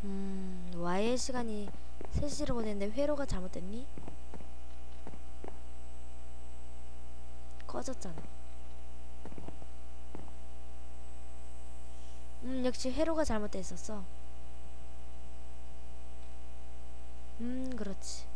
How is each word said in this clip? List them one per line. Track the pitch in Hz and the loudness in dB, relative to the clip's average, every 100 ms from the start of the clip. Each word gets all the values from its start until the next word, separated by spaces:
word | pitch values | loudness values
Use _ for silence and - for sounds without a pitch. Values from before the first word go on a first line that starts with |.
음, | 196 196 196 196 185 185 180 175 | 0 0 0 0 0 0 0 0
Y의 | 175 185 220 247 | 0 0 0 0
시간이 | 240 247 233 214 202 - - - - | 0 0 0 0 -2 -2 -2 0 0
세 | - 285 | 0 2
시라고 | 277 294 240 | 2 2 2
됐는데 | 220 202 202 226 | 0 0 0 0
회로가 | 285 294 277 | 2 2 2
잘못됐니? | 196 185 - 180 220 262 - - - - - - - - - - - - - - - - - - - - - - - - - - - - - - - - - - - - - - | 0 0 0 0 0 0 0 0 0 0 0 0 0 0 0 0 -2 -2 -2 0 -2 0 -2 0 0 0 0 0 0 0 0 0 0 0 0 0 0 0 0 0 0 0 0 0
꺼졌잖아. | 247 254 262 190 156 - - - - - - - - - - - - - - - - - - - - - - - - - - - - - - - - - - - - - - - - - - | 0 0 0 0 0 0 0 0 0 0 0 0 0 0 0 0 0 0 0 0 0 0 0 0 0 0 0 0 0 0 0 0 0 0 0 0 0 0 0 0 0 0 0 0 0 0 0
음, | 247 262 254 | 0 2 2
역시 | 240 262 | 2 0
회로가 | 254 320 320 | 0 0 2
잘못돼 | 294 226 208 196 | 2 2 0 0
있었어. | 180 175 - 214 185 - - - - - - - - - - - - - - - - - - - - - - - - - - - - - - - - - | 2 2 2 0 0 0 0 0 0 0 0 0 -2 0 0 0 0 0 0 0 0 0 0 0 0 0 0 0 0 0 0 0 0 0 0 0 0 0
음, | 233 254 262 247 | 0 0 0 0
그렇지. | 202 190 - - - | 0 -2 0 0 -2